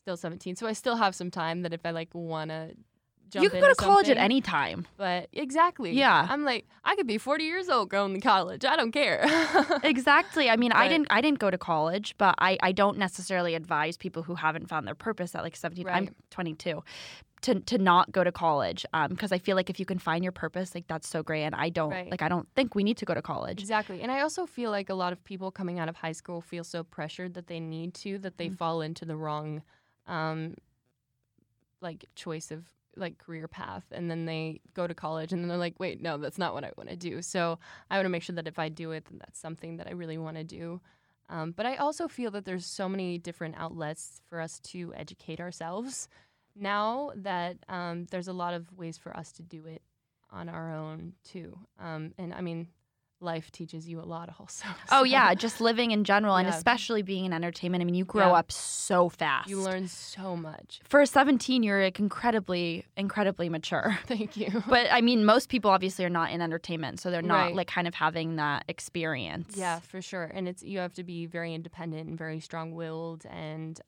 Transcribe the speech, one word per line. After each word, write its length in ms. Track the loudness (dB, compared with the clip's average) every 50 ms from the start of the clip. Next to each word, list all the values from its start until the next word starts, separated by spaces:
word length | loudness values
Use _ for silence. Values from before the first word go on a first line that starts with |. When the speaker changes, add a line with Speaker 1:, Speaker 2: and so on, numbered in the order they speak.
| _
Speaker 1:
still 140 | -8 -8 -6
seventeen, 380 | -6 -8 -8 -8 -8 -10 -8
so 120 | -6 -4 -4
I 60 | -4
still 240 | -2 -2 0 2 4
have 180 | 2 2 2
some 160 | 0 -6 -6
time 300 | -4 -4 -4 -4 -2 -4 -4
that 100 | -6 -6
if 120 | -6 -6
I, 60 | -6
like, 180 | -6 -6 -8 -8 -10
wanna 580 | -10 -8 -6 -6 -4 -4 -6 -6 -8 -10 -12 -14 -18 -20 _ _ _ _ _ _ _ _ -8
jump 140 | 0 4 4
Speaker 2:
You 60 | 4
can 100 | 6 8
go 80 | 8 8
Speaker 1:
into 80 | 8
Speaker 2:
to 80 | 8 8
college 220 | 8 8 8 10
at 40 | 8
Speaker 1:
something. 120 | 6 6 6
Speaker 2:
any 160 | 6 4 4
time. 460 | 2 2 2 2 2 0 -2 -6 -8 -10 _
Speaker 1:
But, 320 | -6 -2 -2 -2 -2 -2 -6 -6
exactly. 580 | -6 -6 0 4 6 6 4 4 0 -4 0
Speaker 2:
Yeah. 360 | 2 4 6 8 8 8 6 4
Speaker 1:
I'm 160 | 2 0 0
like, 200 | 0 0 -2 -4 _ _ _ -2
I 100 | 0 0
could 120 | 0 0 0
be 100 | 0 0
forty 260 | 0 0 0 0 0
years 220 | 0 -2 -2 0 2
old 220 | 2 2 2 2
going 240 | 2 0 0 0 0
to 80 | 0
college. 420 | 4 4 6 6 4 2 -2 -2 0
I 120 | 2 2
don't 160 | 2 2 2
care. 340 | 2 2 2 4 4 4 4
<laughs> 100 | 4 6 4 4 4 4 4 4 4 2 2 4
Speaker 2:
Exactly. 640 | 4 2 4 6 6 8 6 6 4 2 2 4 6
I 60 | 6
mean, 160 | 6 6 6
I 140 | 6 6 6
Speaker 1:
But 40 | 6
Speaker 2:
didn't, 180 | 6 4 4 4
I 100 | 4 4
didn't 180 | 6 4 4 4
go 120 | 2 2
to 60 | 0 0
college, 580 | 0 0 2 2 2 2 0 -2 -4 -6 0 4
but 180 | 6 6 6 6
I, 180 | 4 4 4 4
I 100 | 2 2
don't 260 | 4 6 4 4 4 2
necessarily 560 | 0 -2 -2 -4 -6 -2 0 0 2 2 0
advise 420 | -2 -2 0 0 0 2 0 -2
people 280 | -4 -8 -8 -6 -6 -6
who 100 | -6 -4
haven't 320 | -2 0 0 0 -2 -4 -4
found 200 | -4 -4 -4 -4
their 80 | -6
purpose 400 | -6 -4 -4 -4 -4 -4 -6 -6
at, 80 | -6 -6
like, 120 | -8 -8
seventeen. 320 | -8 -8 -8 -6 -6 -4 -2
I'm 180 | 0 0 0
Speaker 1:
Right. 80 | -2 -6 _ _ _
Speaker 2:
twenty-two, 520 | -8 -6 -6 -6 -6 -6 -4 -6 -4 -6 -8 -12 -16 -16 -16 -16 -18 -20 -20 _ _ _
to, 180 | 0 0 0 0
to 180 | 0 0 2 4
not 340 | 6 8 8 8 6 6
go 120 | 4 2 2
to 80 | 2
college, 540 | 2 0 2 2 2 2 2 0 -2 -6 -6 -4 -2
um, 220 | 0 0 0 -2
'cause 160 | -4 -4 -2
I 60 | -2 -2
feel 180 | 0 0 2
like 140 | 2 2 0
if 100 | -2 -4
you 60 | -4
can 140 | -4 -4 -4
find 240 | -2 -2 0 0 0
your 80 | -2
purpose, 420 | -4 -4 -6 -6 -4 -6 -6 -6 -8
like, 140 | -10 -8 -8
that's 200 | -8 -8 -6 -6
so 140 | -6 -4
great. 220 | -4 -2 -2 -2 -2
And 100 | -2 -2
I 160 | -2 -2 -2
don't, 220 | 0 0 -2 -2
Speaker 1:
Right. 180 | -2 -6 -6 -6
Speaker 2:
like, 120 | -4 -2 0
I 40 | 0
don't 200 | 0 0 -2 -2 _
think 180 | 0 0 0 0
we 80 | 0 2
need 140 | 2 0 0
to 80 | -2
go 80 | -4 -4
to 80 | -2
college. 380 | -4 -4 -4 -4 -4 -6 -6 -8
Speaker 1:
Exactly. 400 | -4 -2 0 0 0 -2 -6 -8
And 100 | -6 -4
I 100 | -2 0
also 240 | -2 -2 -2 -4 -8 -8
feel 240 | -6 -6 -4 -4
like 180 | -2 -4 -4 -4
a 60 | -4
lot 180 | -2 -2 -2 -4
of 100 | -6 _
people 280 | -12 -12 -8 -8 -8
coming 280 | -8 -6 -6 -6 -4 -4
out 100 | -4 -6
of 60 | -6 -6
high 140 | -8 -8 -8
school 280 | -8 -10 -12 -12 -12
feel 220 | -10 -10 -10 -10 -10
so 200 | -8 -8 -8 -10
pressured 520 | -10 -10 -10 -10 -8 -8 -10 -10 -10 -10
that 120 | -12 -12 -10
they 120 | -10 -8
need 340 | -8 -8 -8 -8 -8 -10 -10
to, 220 | -10 -10 -8 -8 -8
that 180 | -8 -10 -10 -8
they 120 | -8 -8
Speaker 2:
Mm. 80 | -6 -4
Speaker 1:
fall 240 | -4 -2 -2 -2
into 240 | -4 -6 -8 -8 -10
the 100 | -10 -8
wrong, 460 | -6 -6 -6 -6 -6 -6 -6 -8 -10 -12 _ _ _ _ _ _ _ _ -8
um, 480 | -6 -4 -4 -4 -4 -6 -6 -8 -10 -14 -18 _ _ _ _ _ _ _ _ _ _ _ _ _ _ _ _ _ _ _ _ _ _ _
like, 240 | -12 -12 -12 -12 -16 -20 _
choice 340 | -14 -10 -8 -8 -8 -8 -10
of, 140 | -12 -14 -14 -16 _ _ _ _ -12
like, 240 | -10 -10 -10 -10 _
career 280 | _ -14 -12 -12 -12 -12
path. 360 | -12 -12 -10 -10 -10 -12 -12 _
And 180 | -10 -8 -6 -4
then 160 | -4 -4 -4
they 340 | -4 -4 -4 -6 -6 -8 -10 _ _ _
go 140 | -6 -4 -4
to 80 | -4
college 360 | -6 -6 -6 -4 -4 -4 -4
and 120 | -4 -4 -2
then 60 | -2
they're 80 | -2 -2
like, 220 | -2 -4 -4 -6
"Wait, 220 | -6 -6 -6 -6
no, 160 | -6 -6 -6 -4
that's 220 | -6 -6 -4 -4
not 160 | -4 -4 -4
what 80 | -6 -8
I 80 | -10 -12
wanna 200 | -12 -14 -14 -12
do." 260 | -10 -10 -8 -8 -8
So 380 | -8 -6 -2 -2 0 0 -2 -4 -8 -16 -20 -20 -10 -4
I 60 | -2 0
wanna 120 | 0 0
make 140 | -2 -4 -6
sure 120 | -6 -8
that 120 | -8 -8 -8
if 100 | -6 -6
I 120 | -6 -6
do 200 | -6 -8 -10 -10
it, 140 | -10 -10 -12
then 140 | -14 -18 -20
that's 180 | -20 -20 -18 -16
something 400 | -14 -14 -12 -12 -12 -12 -12 -12
that 80 | -12 -12
I 40 |
really 260 | -10 -10 -8 -8 -8 -8
wanna 260 | -8 -8 -10 -10 -12
do. 380 | -12 -12 -12 -10 -10 -10 -12 -14 _ _ _ _ _ _ _ _ -12
Um, 220 | -10 -8 -8 -6
but 160 | -6 -4 -4 -4
I 80 | -2
also 320 | -2 -2 -2 -2 -2 -6 -8
feel 240 | -6 -6 -6 -6
that 140 | -6 -8 -8
there's 200 | -6 -6 -8 -8
so 240 | -8 -8 -6 -4 -4
many 300 | -2 -2 -4 -4 -4 -6
different 340 | -8 -10 -10 -8 -8 -10 -8
outlets 640 | -8 -10 -10 -8 -6 -6 -6 -8 -8 -12 -16 -18 -20 _
for 160 | _ -10 -8
us 180 | -8 -8 -10 -14
to 340 | -16 -14 -12 -10 -10 -10 -10
educate 440 | -12 -14 -16 -16 -16 _ -12 -10 -10
ourselves 720 | -10 -10 -10 -10 -8 -8 -6 -8 -8 -8 -10 -10 -12 -14 _ _ _ _ _ _ _ _ _
now 560 | -6 -4 -2 0 0 0 0 0 -2 -4 -6 -8 -8
that, 400 | -6 -4 -2 -2 -2 -4 -6 -8 _ -10
um, 360 | -8 -6 -6 -4 -6 -6 -8
there's 220 | -6 -6 -6 -6 -6
a 40 | -6
lot 220 | -4 -4 -4 -4
of 160 | -6 -8 -12 -14
ways 220 | -12 -12 -12 -12 -12
for 180 | -14 -14 -12
us 160 | -12 -14 -14 -16
to 100 | -20 -20
do 240 | -18 -18 -18 -16 -16
it 160 | -18 -18 _ _ _ _ _ _ _ _ _ _
on 180 | -14 -12 -12 -10
our 240 | -8 -8 -8 -8 -6
own 400 | -8 -8 -8 -10 -10 -12 -14 -14 _ _
too. 360 | -18 -16 -14 -14 -14 -16 -18 -20 -20 _ -14
Um, 380 | -12 -10 -8 -8 -8 -10 -10 -10
and 160 | -10 -10 -8
I 80 | -6
mean, 280 | -6 -6 -6 -6 -8 -10 _ _ _ _ _ _ _ _ _ _
life 320 | -8 -6 -6 -6 -8 -10
teaches 380 | -14 -14 -14 -12 -12 -14 -12 -12
you 100 | -12 -12
a 60 | -10
lot 240 | -10 -10 -10 -12 -14 -16 -18
also, 280 | -18 -16 -14 -12 -10 -10
<laughs> 240 | -12 -8 0 4
Speaker 2:
Oh, 80 | 6 6
Speaker 1:
so 40 | 8
Speaker 2:
yeah, 300 | 8 8 8 8 8 6
just 260 | 4 2 -2 0 2
living 300 | 2 4 4 4 2 2
in 140 | 2 2 4
general, 320 | 4 4 4 4 6 4
and 120 | 4 4 4
Speaker 1:
Yeah. 60 | 2
Speaker 2:
especially 480 | 2 2 2 2 2 2 -2 -2 -2
being 240 | -2 -2 -2 -2 -2
in 80 | -2 -2
entertainment. 480 | -2 -2 -4 -4 -4 -2 -2 0 0
I 40 | 2
mean, 100 | 2 2
you 100 | 0 0
grow 240 | 0 4 6 8 8
Speaker 1:
Yeah. 80 | 8 8
Speaker 2:
up 140 | 6 4
so 580 | -2 -8 -8 -8 -6 -6 -2 2 4 6 6 4
fast. 400 | 2 0 0 0 0 0 -2 -4
Speaker 1:
You 100 | -4 -2
learn 280 | -2 -2 -2 -2 -4 -6
so 480 | -8 -10 -14 -12 -12 -10 -8 -6 -6
much. 460 | -6 -6 -8 -12 -14 -16 -18 -20 -20 0
Speaker 2:
For 180 | 6 8 8
a 60 | 8 8
seventeen, 560 | 8 8 8 8 6 4 4 2 2 4 4
you're, 180 | 4 4 4
like, 180 | 4 4 2 2
incredibly, 880 | 0 -2 0 0 0 2 2 2 0 0 -2 0 0 -2 -2 -4 -8 _ _
incredibly 540 | -4 -4 -2 0 0 2 2 2 0 -2 -2
mature. 480 | -2 -4 -4 -2 0 0 2 2 0 0
Speaker 1:
<laughs> 40 | -2
Thank 320 | -4 -4 -4 -4 -4 -4 -4
you. 260 | -4 -2 0 -2 2 4
Speaker 2:
But, 200 | 6 6 6 6
I 100 | 6 6
mean, 240 | 6 6 6 6 8
most 240 | 8 8 8 6 4
people 220 | 0 2 4 4
obviously 340 | 4 4 4 0 -2 -2 -2
are 60 | 0
not 180 | 0 0 0 0
in 120 | -2 -2
entertainment, 580 | -2 -2 -4 -4 -6 -6 -6 -6 -6 -6 -8 -8
so 100 | -6 -4
they're 140 | -4 -2 0
not, 220 | 2 4 4 4
Speaker 1:
Right. 100 | 2 0
Speaker 2:
like, 120 | -2 -4 -2
kind 200 | 0 -2 0 0
of 80 | 0
having 400 | 0 0 0 0 0 -4 -4 -2
that 300 | -2 0 0 -2 -2 -4 -6
experience. 880 | -10 -10 -10 -8 -6 -4 -4 -4 -4 -4 -6 -6 -6 -8 -10 -8 -8 -4
Speaker 1:
Yeah, 220 | -4 -2 -4 -4
for 200 | -6 -10 -14 -14
sure. 260 | -12 -10 -8 -8 -8
And 220 | -8 -6 -6 -6 -6
it's, 140 | -8 -8
you 160 | -10 -8 -6 -6
have 160 | -6 -6 -8
to 100 | -10 -12
be 220 | -10 -8 -8 -8
very 300 | -8 -8 -8 -8 -6 -8
independent 520 | -8 -10 -12 -12 -10 -8 -8 -8 -8 -8 -8
and 80 | -8
very 240 | -8 -8 -8 -8 -8
strong-willed, 880 | -10 -10 -10 -10 -8 -8 -8 -8 -8 -8 -8 -8 -8 -10 -10 -12 -14
and, 560 | -14 -14 -12 -10 -10 -8 -8 -8 -10 -10 -12 -14